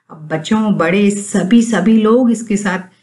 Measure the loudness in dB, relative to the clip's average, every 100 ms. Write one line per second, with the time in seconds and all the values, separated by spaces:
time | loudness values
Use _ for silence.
0 | _ -20 -10 -8 -2 -2 0 0 0 2
1 | 0 0 -4 -4 2 2 2 0 2 2
2 | 4 2 2 -2 -2 -4 -2 -6 -10 _